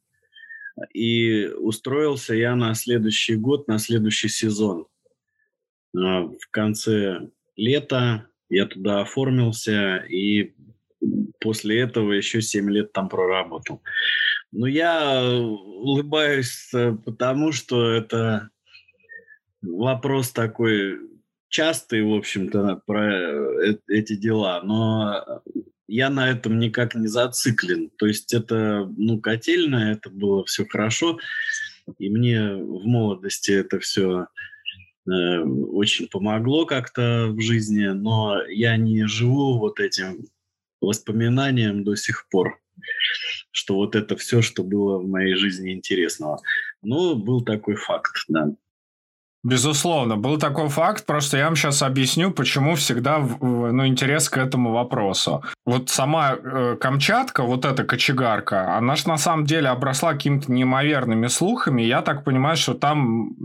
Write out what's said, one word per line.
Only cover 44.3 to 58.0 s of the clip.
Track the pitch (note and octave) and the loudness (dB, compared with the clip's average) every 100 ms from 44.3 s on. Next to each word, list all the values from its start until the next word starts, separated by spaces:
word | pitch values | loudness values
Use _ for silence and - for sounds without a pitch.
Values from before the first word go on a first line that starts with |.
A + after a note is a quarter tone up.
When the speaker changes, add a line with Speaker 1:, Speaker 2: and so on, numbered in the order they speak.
| A#2+ | 2
Speaker 1:
что | A2+ - | 2 -2
было | F#2 G2+ G2+ F#2+ | -2 0 0 0
в | F#2 | -2
моей | F#2+ F#2+ F#2+ | 0 0 2
жизни | G2+ F#2 F#2+ | 0 -2 -6
интересного. | F#2 - F#2+ E2 - D2+ D2 - - - - | -8 -2 0 0 -2 -6 -6 -4 -4 -6 -8
Но | G#2 D3 F3+ B2+ | -4 0 2 0
был | G#2 B2+ | 0 0
такой | A#2 G#2+ - G2+ | 2 -2 -2 -4
факт, | - E2+ - - - | -2 -2 -2 -6 -2
да. | D#2 D2+ - _ _ _ _ _ _ _ _ | 0 0 -4 _ _ _ _ _ _ _ _
Speaker 2:
Безусловно, | B2 B2+ C#3+ D3 F3 D#3 A#2 G#2+ | 0 2 2 2 2 2 2 0
был | C3 D3+ | 0 0
такой | D3+ D3 D3+ | 0 0 0
факт. | D3 D#3+ G#3+ - | 2 2 2 0
Просто | D3 C#3+ C#3 | 0 2 2
я | D#3 | 2
вам | D#3 | 2
щас | D3+ C#3 | 2 2
объясню, | C#3 C3 C3 D#3+ F#3 | 2 2 2 2 2
почему | F3 B2+ C#3+ C#3+ E3 | 0 0 2 2 2
всегда | - A#2+ C#3 D#3 | 0 0 2 2
в-, | B2+ A2+ | 0 0
в-, | B2+ A#2+ A#2+ | 0 2 2
ну, | B2+ C3+ | 2 2
интерес | C3 C#3 D3+ - | 2 2 2 2
к | C3+ | 0
этому | B2+ C3 A#2+ | 0 2 2
вопросу. | A#2 B2 B2 G2 F2+ - C#2+ - - A#2+ | 2 0 0 0 0 0 -2 -4 -6 0
Вот | B2 B2 | 0 0
сама, | - C3+ D#3+ C#3+ B2 | 0 2 2 2 0
э, | B2+ C3+ B2 A#2 | -4 -2 0 0
Камчатка, | C3+ C#3+ C#3+ A#3 C4 - | 0 2 2 2 0 0
вот | A#2+ B2+ | 0 0
эта | C#3+ C3+ G#2+ | 0 0 0
кочегарка, | B2 | 0